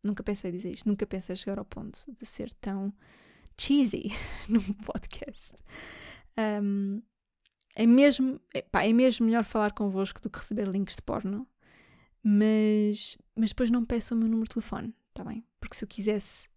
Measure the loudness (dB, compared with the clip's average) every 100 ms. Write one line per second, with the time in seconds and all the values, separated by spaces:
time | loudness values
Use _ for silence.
0 | -4 -4 -4 -4 -4 -8 -8 -4 -2 0
1 | -2 -6 -6 -8 -6 -6 -8 -12 -14 -14
2 | -18 -16 -16 -10 -12 -8 -8 -4 -6 -8
3 | _ -20 _ _ -20 -8 2 4 4 0
4 | -6 -8 -10 -12 0 0 0 -8 -6 -8
5 | -8 -12 -14 -14 -18 -18 -20 -20 -18 -18
6 | -20 -20 -14 -4 -2 0 0 0 -2 -4
7 | -8 _ _ _ -20 _ -18 2 8 10
8 | 8 6 0 -2 _ -8 -2 2 4 6
9 | 6 4 2 2 2 0 0 0 -4 -2
10 | -4 -4 -12 -8 -6 -4 -2 -2 -4 -6
11 | -6 -4 -4 -6 -8 _ _ _ _ _
12 | _ _ 4 6 6 6 4 4 2 0
13 | -4 -8 _ -2 -2 0 2 2 0 -2
14 | -2 0 2 0 -2 -6 -6 -8 -10 -12
15 | _ -12 -10 -10 -14 _ -12 -10 -10 -6
16 | -2 -2 -4 -10 -12